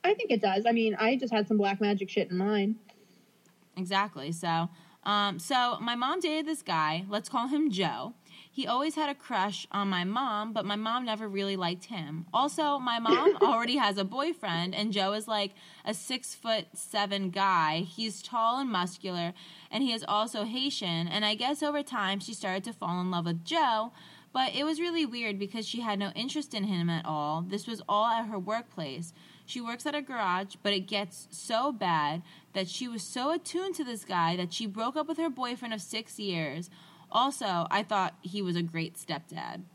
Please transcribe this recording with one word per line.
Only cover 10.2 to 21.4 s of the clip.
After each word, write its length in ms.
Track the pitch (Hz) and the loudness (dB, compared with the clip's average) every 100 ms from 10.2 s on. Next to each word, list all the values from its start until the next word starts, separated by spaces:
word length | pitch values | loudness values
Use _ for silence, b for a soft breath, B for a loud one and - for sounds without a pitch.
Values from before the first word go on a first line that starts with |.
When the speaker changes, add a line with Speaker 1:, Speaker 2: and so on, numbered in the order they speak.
| 269 208 220 | 0 -2 -2
Speaker 2:
but 120 | 220 | -2
my 120 | 190 208 | -2 -2
mom 280 | 220 240 | 0 -2
never 240 | 240 214 220 | -2 -4 -2
really 280 | 196 196 190 | -2 -2 0
liked 300 | 175 180 - | -2 -2 -8
him. 400 | 214 151 160 170 | -8 -6 -8 0
Also, 460 | 226 285 - 302 285 | 2 2 2 0 2
my 220 | 254 233 | 0 0
mom 360 | 226 349 320 - | 4 6 6 6
Speaker 1:
<laughs> 60 | |
Speaker 2:
already 340 | 370 233 233 269 | 4 4 2 4
has 200 | 214 202 | 2 2
a 60 | |
boyfriend, 720 | 196 247 311 330 202 170 180 185 | -2 0 -2 -2 -2 -2 -2 -2
and 160 | 214 | -2
Joe 200 | 208 190 | 2 0
is, 140 | 214 214 | 0 0
like, 280 | 214 202 - B B | 0 -2 -6 B B
a 80 | - | -6
six-foot-seven 1400 | 214 - 254 - - 233 220 - - - 214 202 202 190 | -6 -4 -6 -6 -8 0 0 -2 -14 -4 -2 0 0 0
guy. 480 | 190 196 180 156 160 | 2 4 6 4 2
He's 420 | 196 - 226 - | -2 -4 -6 -6
tall 380 | - 240 226 254 | -4 0 2 2
and 100 | 269 | 0
muscular, 640 | 196 180 - 196 180 170 180 B B B | 0 -2 -4 -6 -2 -4 -6 B B B
and 100 | 220 | -2
he 100 | 269 | 0
is 120 | 226 - | 0 0
also 380 | 208 226 226 | 0 0 -2
Haitian, 640 | 214 247 269 - 180 165 170 | -4 -2 -2 -2 0 0 0
and 160 | 202 | 0
I 100 | 208 | 0
guess 300 | 214 | 0